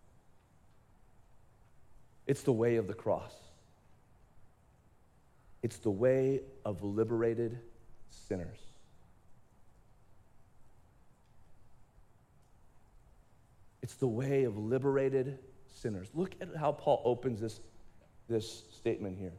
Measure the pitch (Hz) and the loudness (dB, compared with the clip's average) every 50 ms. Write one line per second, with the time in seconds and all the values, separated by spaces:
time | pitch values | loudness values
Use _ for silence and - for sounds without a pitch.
0 | - - - - _ - - - _ _ - - - - - - - _ - - | -20 -20 -20 -20 _ -20 -20 -20 _ _ -20 -20 -20 -20 -20 -20 -20 _ -20 -20
1 | - - - - - - - - - - - - - - - - - - - - | -20 -20 -20 -20 -20 -20 -20 -20 -20 -20 -20 -20 -20 -20 -20 -20 -20 -20 -20 -20
2 | - - - - - - 139 - - - 123 110 117 120 117 113 104 95 101 - | -20 -20 -20 -12 -2 -2 0 2 4 4 4 6 6 6 6 4 2 0 -4 -4
3 | - 110 90 69 - - - - - - - - - - - - _ - - - | 0 0 0 0 0 -8 -14 -18 -20 -20 -20 -20 -20 -20 -20 -20 _ -20 -20 -20
4 | - - - - - - - - - - - _ - - - - _ - - - | -20 -20 -20 -20 -20 -20 -20 -20 -20 -20 -20 _ -20 -20 -20 -20 _ -20 -20 -20
5 | - - _ - _ _ _ - - - - - - 117 - - - 113 101 95 | -20 -20 _ -20 _ _ _ -20 -20 -20 -12 -6 -6 -4 -4 -2 -2 0 2 4
6 | 120 127 131 131 131 135 139 131 - - - - - 107 101 80 104 101 101 107 | 4 4 4 4 4 2 2 0 -2 -6 -16 -8 -6 -6 -4 -4 -4 -2 0 0
7 | 113 110 120 113 117 117 113 113 117 113 117 123 - - - - - - - - | 2 2 2 2 2 2 2 0 -2 -4 -4 -8 -12 -16 -20 -20 -20 -20 -16 -16
8 | - - - - - - 101 92 87 85 - - - - - - - - - - | -16 -18 -18 -20 -8 -6 -6 -6 -4 -8 -10 -12 -16 -16 -16 -18 -20 -20 -20 -20
9 | - - - - - - - - - - - - - - - - - - - - | -20 -20 -20 -20 -20 -20 -20 -20 -20 -20 -20 -20 -20 -20 -20 -20 -20 -20 -20 -20
10 | - - - - - - - - - - - - - - - - - - - - | -20 -20 -20 -20 -20 -20 -20 -20 -20 -20 -20 -20 -20 -20 -20 -20 -20 -20 -20 -20
11 | - - - _ - - - - - - - - - - - - - - _ - | -20 -20 -20 _ -20 -20 -20 -20 -20 -20 -20 -20 -20 -20 -20 -20 -20 -20 _ -20
12 | - - - - - _ - - - - - - - - - - - - - - | -20 -20 -20 -20 -20 _ -20 -20 -20 -20 -20 -20 -20 -20 -20 -20 -20 -20 -20 -20
13 | - - - - - - - - - - - - - - - - - 120 - - | -20 -20 -20 -20 -20 -20 -20 -20 -20 -20 -20 -20 -20 -20 -14 -12 -12 -12 -4 0
14 | 135 127 110 113 135 135 139 135 131 120 101 107 107 110 123 117 123 139 135 135 | 0 0 0 0 0 2 2 4 2 2 0 -2 0 0 0 2 2 4 4 4
15 | 135 135 131 135 127 143 139 - - - - - - - - - - 120 104 92 | 2 4 2 2 0 0 -4 -8 -14 -20 -20 -20 -20 -20 -20 -6 -4 -4 -4 -4
16 | 92 104 - 151 190 190 - - 185 175 151 160 151 147 147 - - 151 135 - | -6 -6 -4 -2 -2 -2 -4 -10 -12 -8 -6 0 0 0 0 2 4 4 4 4
17 | - 117 123 117 - 131 117 98 110 113 - - - - - - - - - - | 4 2 2 2 0 -2 -2 -2 -4 -4 -6 -8 -14 -18 -18 -20 -20 -20 -20 -20
18 | - - _ - - - 117 110 107 - - - - - - - - - 196 - | -20 -20 _ -20 -6 -2 -2 -2 -2 -2 -10 -14 -18 -20 -20 -4 -2 -2 -2 0
19 | 104 98 92 98 98 90 85 | -4 -6 -6 -6 -8 -10 -10